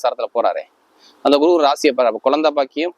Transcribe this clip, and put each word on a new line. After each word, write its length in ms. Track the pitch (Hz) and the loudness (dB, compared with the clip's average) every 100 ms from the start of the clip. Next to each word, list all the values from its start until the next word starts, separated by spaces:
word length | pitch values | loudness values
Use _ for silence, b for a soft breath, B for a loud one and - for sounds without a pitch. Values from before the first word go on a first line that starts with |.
சாரத்துல 260 | 156 - 113 117 | -2 -4 -4 -2
போறாரே. 260 | 104 80 - _ _ _ b _ 135 | -2 -2 -8 _ _ _ b _ 0
அந்த 100 | 143 | 2
குரு 100 | 160 175 | 2 2
ஒரு 60 | 143 | 2
ராசியை 260 | 147 151 123 | 2 0 0
பாரு. 120 | 123 | 0
அப்ப 100 | 110 131 | 0 -2
குழந்தை 220 | 147 156 147 | 0 0 -2
பாக்கியம், 360 | 135 147 170 | -4 -6 -8